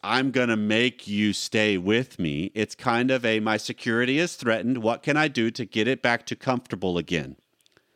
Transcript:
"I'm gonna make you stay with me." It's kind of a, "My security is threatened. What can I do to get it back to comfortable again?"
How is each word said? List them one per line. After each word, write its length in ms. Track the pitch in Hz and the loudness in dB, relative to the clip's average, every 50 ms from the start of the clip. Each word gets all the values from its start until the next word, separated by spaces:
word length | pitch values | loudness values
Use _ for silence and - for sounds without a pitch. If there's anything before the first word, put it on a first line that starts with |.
| - | -4
"I'm 260 | 101 117 131 135 139 | 0 0 2 2 2
gonna 260 | 123 127 123 117 113 | 2 2 2 2 2
make 520 | 107 107 104 107 113 123 127 123 - - 104 | 0 2 2 2 2 2 0 -2 -6 -8 -4
you 240 | 104 104 107 104 | 0 0 2 2
stay 440 | 98 - - - - 110 107 107 101 | 0 0 -4 -2 0 2 2 2 2
with 440 | 90 90 98 110 120 131 - - - | 2 2 2 2 2 0 -2 -6 -4
me." 320 | 87 76 71 73 92 98 - | -4 -2 -2 -4 -4 -4 -4
It's 220 | 107 107 - - | -4 -4 -4 -6
kind 340 | - - 127 117 117 123 131 | -4 0 0 2 2 2 2
of 140 | 131 127 120 | 2 2 2
a, 160 | 113 110 107 | 0 0 0
"My 160 | 107 110 107 | 0 0 -2
security 640 | 107 - - 117 - - 123 113 117 123 127 135 156 | -2 -2 -6 -10 -6 -4 -2 0 0 0 0 0 0
is 140 | 175 175 - | -2 -2 -4
threatened. 420 | - 127 117 113 104 95 120 131 120 | -4 0 0 0 0 0 -2 -2 0
What 240 | 107 113 120 - | 0 0 0 0
can 140 | - 151 143 | 0 0 0
I 100 | 151 156 | 2 0
do 240 | 151 127 123 113 113 | 0 0 0 0 0
to 140 | - - 113 | -2 -4 -8
get 240 | - - 110 107 123 | -4 -2 0 0 0
it 140 | 131 - | 0 0
back 220 | - 123 120 117 - | 0 0 0 0 -2
to 100 | - 117 | -8 -12
comfortable 600 | - - 135 123 123 - - 113 87 98 92 87 | -6 -2 -2 -2 -2 -4 -6 -6 -4 -2 0 0
again?" 380 | 87 80 - 87 80 69 65 65 - _ _ _ _ _ _ _ _ _ _ _ | -2 -2 -2 -2 -4 -4 -6 -12 -18 _ _ _ _ _ _ _ _ _ _ _